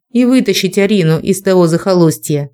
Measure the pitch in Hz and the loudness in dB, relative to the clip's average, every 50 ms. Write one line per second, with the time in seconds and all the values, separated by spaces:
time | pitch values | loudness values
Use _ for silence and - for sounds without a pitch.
0 | _ _ - 233 254 240 262 254 - - 185 - - 185 185 208 196 196 214 196 | _ _ -2 0 0 2 2 2 2 0 -2 -2 -2 -2 -2 0 0 0 0 0
1 | 165 160 160 165 - - 185 - - 196 185 185 175 165 165 165 - 202 185 180 | 2 0 0 -2 -2 -2 -4 -2 -2 0 2 2 2 2 0 -2 -2 0 2 2
2 | 170 160 135 - - - 151 143 143 139 | 2 2 0 -2 -6 -6 -6 -6 -6 -8